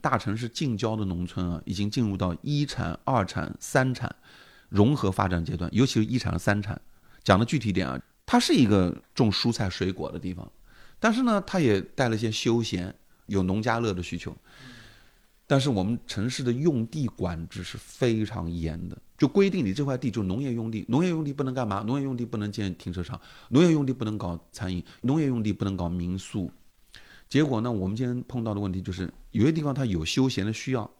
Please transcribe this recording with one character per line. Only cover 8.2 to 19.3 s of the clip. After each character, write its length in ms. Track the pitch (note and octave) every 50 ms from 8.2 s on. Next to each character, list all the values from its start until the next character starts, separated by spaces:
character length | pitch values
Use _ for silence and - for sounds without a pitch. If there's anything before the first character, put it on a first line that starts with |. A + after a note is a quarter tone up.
| _
它 160 | - - B3
是 140 | B3 - D#4+
一 100 | A#3+ A#3
个 320 | G2 G#2 F#2+ F2+ E2+ - - - _ _
种 160 | - B2 G#2+
蔬 220 | F#2+ - - A#2+
菜 160 | A2 - A2 F#2
水 240 | - - F#2 F#2+
果 180 | F#2 - D#2 -
的 80 | - F2+
地 140 | - F#2
方， 180 | F2+ F#2 - - - - - - - - - - - -
但 140 | - A3+
是 120 | G#3+ B3 C4
呢， 180 | A#3+ G#3+ G3 F#3+
它 140 | - - F#3
也 180 | D3+ A2+ G2+ F#2+
带 300 | - - - - C3 A#2
了 80 | A2+
一 20 | G#2
些 140 | A#2 A2
休 300 | G#2 - - A#2 A#2 A#2+
闲， 320 | A2 - G#2 F2+ F2+ G2 - - _ _ _ _ _
有 160 | - G2+ F#2+
农 180 | F#2 F2+ F#2+ A2
家 200 | G#2+ A#2 A2+ A#2
乐 120 | A#2 A2
的 100 | F#2 F2+
需 140 | E2+ - -
求。 180 | E2+ - - - - _ - - - - - - - - - - - - _ _ _ _ _ _ _ _
但 140 | - C#3+ C3+
是 80 | B2+ D3
我 140 | A#2 G2
们 160 | F#2 G#2 A#2+ - -
城 240 | - - G2 G#2 B2+
市 120 | - -
的 80 | C3 A#2+
用 360 | A#2+ B2+ D3+ E3+ C#3+ A#2 A#2
地 200 | A2+ - D#3 C3
管 400 | G#2+ - - F#2 F2 E2 D#2+ E2 -
制 140 | - -
是 140 | F2 - -
非 480 | - - - - - C3 A#2+ A2+ A2 G#2+
常 260 | G#2 A2+ F#2 E2+ E2+
严 380 | E2+ E2+ D#2 D#2+ D#2 F2 F2+ E2+
的， 80 | - - - - _ -
就 100 | D#3
规 220 | -